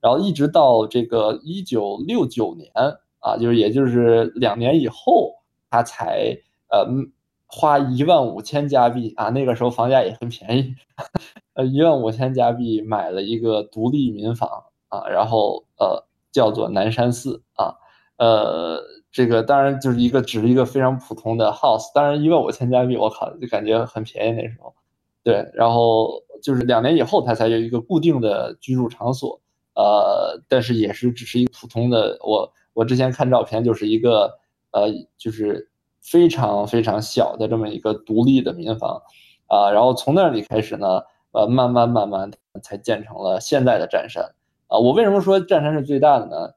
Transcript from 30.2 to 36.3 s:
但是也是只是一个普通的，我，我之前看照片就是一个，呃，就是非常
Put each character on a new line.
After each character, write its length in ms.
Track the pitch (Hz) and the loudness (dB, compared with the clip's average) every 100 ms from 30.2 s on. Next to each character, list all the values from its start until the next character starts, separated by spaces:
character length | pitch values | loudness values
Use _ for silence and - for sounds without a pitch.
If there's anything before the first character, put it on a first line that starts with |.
| 92 - _ | -2 -8 _
但 140 | 131 | 0
是 120 | 117 | 0
也 180 | 117 104 | -2 -2
是 180 | 101 123 | -2 -4
只 160 | 120 120 | -4 -6
是 140 | 123 | -2
一 40 | |
个 80 | 123 - | -2 -4
普 80 | 113 | -12
通 240 | 117 120 | -4 0
的， 260 | 120 104 101 | 0 0 -4
我， 300 | - 107 - _ _ | -2 -2 -2 _ _
我 100 | - | -4
之 100 | 117 127 | 0 2
前 140 | 131 | 0
看 180 | 127 131 | 0 2
照 140 | 123 | 2
片 220 | - 113 | 0 -2
就 100 | 117 | 0
是 140 | 110 104 | 0 0
一 100 | 110 | 0
个， 400 | 117 110 98 - _ _ _ | 2 2 2 -2 _ _ _
呃， 160 | 104 104 107 - _ | -2 0 -2 -12 _
就 140 | 117 | -10
是 360 | 107 104 104 - _ _ _ | -6 -4 -4 -8 _ _ _
非 280 | - 170 | 0 4
常 360 | 175 | 4